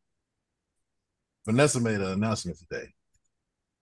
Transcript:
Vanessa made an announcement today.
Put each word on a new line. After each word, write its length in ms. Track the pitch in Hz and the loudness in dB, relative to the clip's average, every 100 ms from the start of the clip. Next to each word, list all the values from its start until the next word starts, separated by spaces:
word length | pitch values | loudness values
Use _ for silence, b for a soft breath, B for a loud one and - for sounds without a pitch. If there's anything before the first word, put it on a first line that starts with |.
| _ _ _ _ _ _ _ _ _ _ _ _ _ _ - | _ _ _ _ _ _ _ _ _ _ _ _ _ _ 0
Vanessa 340 | 117 147 131 | 4 4 2
made 160 | 117 104 | 0 0
an 80 | |
announcement 540 | 95 95 110 107 90 82 | -2 0 -2 -2 -6 -12
today. 360 | - 69 - _ _ _ _ _ _ _ _ _ | -12 -12 -12 _ _ _ _ _ _ _ _ _